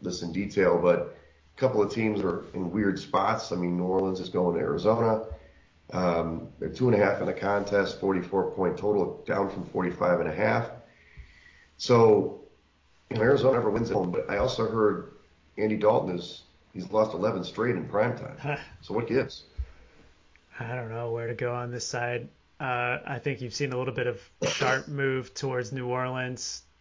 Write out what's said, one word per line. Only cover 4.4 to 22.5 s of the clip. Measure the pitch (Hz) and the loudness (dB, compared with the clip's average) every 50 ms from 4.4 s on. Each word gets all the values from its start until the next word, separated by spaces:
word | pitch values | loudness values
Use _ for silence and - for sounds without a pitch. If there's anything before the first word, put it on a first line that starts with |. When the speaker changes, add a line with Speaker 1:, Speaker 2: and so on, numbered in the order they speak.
| 90 87 85 | 2 2 2
Speaker 1:
to | 80 | 2
Arizona. | 76 71 73 - - 107 113 113 113 110 110 110 - - - - - - - - _ _ _ _ _ - - | 0 0 0 2 4 4 4 4 4 2 2 0 -2 -6 -12 -14 -16 -20 -20 -20 _ _ _ _ _ -8 -4
Um, | 90 90 87 85 85 82 82 82 80 - - - - | 0 0 2 2 0 0 -2 -4 -6 -8 -10 -10 -8
they're | - - | -8 -6
two | - - - 120 | -2 0 2 4
and | 110 101 | 6 6
a | 101 | 6
half | - - - | 4 4 2
in | 85 | -2
the | 92 90 | -4 -4
contest, | - 98 98 101 101 98 - 101 101 95 - - - | -2 -2 0 0 0 0 2 2 2 2 2 -2 -2
forty-four | 104 98 95 92 87 - 98 95 87 - | 0 0 0 0 0 0 0 0 0 0
point | - - 92 85 78 | 0 0 0 0 0
total, | - 101 107 104 101 85 - - - - | 0 0 0 2 2 0 0 -4 -6 -6
down | - 95 98 98 95 | -2 -2 0 0 -2
from | - 92 90 | -4 -6 -8
forty-five | - - 92 92 90 90 - 90 87 90 85 | -6 -4 -2 -2 -2 0 0 2 2 2 2
and | 85 85 | 2 0
a | 78 | -2
half. | 92 107 110 113 117 123 - - - - - _ _ _ - - - - - - - - - - - _ _ _ | 0 2 2 2 2 0 -4 -8 -14 -18 -20 _ _ _ -20 -20 -20 -20 -20 -20 -20 -20 -20 -20 -20 _ _ _
So, | - - - 123 117 113 110 107 98 95 - - - - - _ _ _ _ _ _ _ _ _ _ _ - | -4 2 4 6 8 8 8 8 6 4 2 -4 -10 -16 -20 _ _ _ _ _ _ _ _ _ _ _ -6
you | - | -2
know, | - 110 | 2 4
Arizona | 127 - - - 131 120 | 4 4 6 6 4 4
never | 120 107 107 | 4 2 0
wins | 101 120 120 - | 0 0 0 0
at | 110 | 0
home, | 101 90 87 | 0 0 -2
but | 87 - - - | -2 -4 -4 -2
I | 98 | -2
also | 101 117 131 - 113 113 104 | 0 0 0 0 0 -2 0
heard | 113 113 107 104 95 87 80 - - - _ _ _ _ _ _ _ | 2 4 4 4 2 0 -4 -12 -16 -20 _ _ _ _ _ _ _
Andy | - 107 107 107 | -2 -2 0 0
Dalton | - 104 107 - - - 95 90 | 2 4 4 4 4 2 -2 -4
is, | 87 - - - - - _ _ _ _ _ - | -6 -6 -10 -14 -16 -20 _ _ _ _ _ -12
he's | 95 90 - | -12 -8 -2
lost | 104 110 110 - - | 2 2 2 2 0
eleven | 87 92 - - 92 87 | 0 0 0 0 -2 -4
straight | - - 104 113 123 104 | -6 -4 -2 -2 0 0
in | 87 - | -2 -4
prime | - 98 101 113 120 - | -2 0 0 0 0 0
time. | - - - - - | -4 -8 -12 -12 -8
Speaker 2:
Huh. | - 143 143 - - - - - | -6 -6 -6 -6 -8 -12 -20 -18
Speaker 1:
So | - - 101 | -10 -6 -4
what | 117 113 | -4 -2
gives? | - 113 135 120 - - - - - _ - - - - - - - - - - - _ _ _ _ _ _ _ _ - - | 0 0 0 0 -2 -6 -16 -20 -12 _ -10 -10 -8 -12 -20 -20 -20 -20 -20 -20 -20 _ _ _ _ _ _ _ _ -12 -10
Speaker 2:
I | 123 117 123 | -8 -8 -6
don't | 123 120 110 | -6 -6 -6
know | 113 117 120 117 | -6 -6 -4 -4
where | 117 117 117 | -4 -4 -4
to | 117 117 | -4 -4
go | - 127 120 123 | -4 -4 -4 -4
on | 123 120 120 | -4 -6 -6
this | 123 120 - | -6 -8 -6
side. | - - 120 120 120 120 120 131 - - _ _ _ | -6 -4 -4 -2 -2 -2 -4 -6 -10 -16 _ _ _